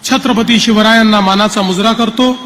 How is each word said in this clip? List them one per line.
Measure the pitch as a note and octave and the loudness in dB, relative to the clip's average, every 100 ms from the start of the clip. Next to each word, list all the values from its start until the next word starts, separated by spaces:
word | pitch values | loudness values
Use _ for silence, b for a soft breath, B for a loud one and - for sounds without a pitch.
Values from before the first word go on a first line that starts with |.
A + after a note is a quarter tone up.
छत्रपती | - C4 C4+ A3+ A#3 A3+ | -4 -4 -2 -2 0 0
शिवरायांना | - G#3+ A3 A3+ A3+ G#3+ | 2 2 2 2 2 2
मानाचा | F#3+ G3 G#3 G#3+ | 0 0 0 -2
मुजरा | F#3+ F#3 G3+ | -2 -2 -2
करतो. | A3+ A3+ A3+ B3+ B3+ | 0 -2 0 -2 -2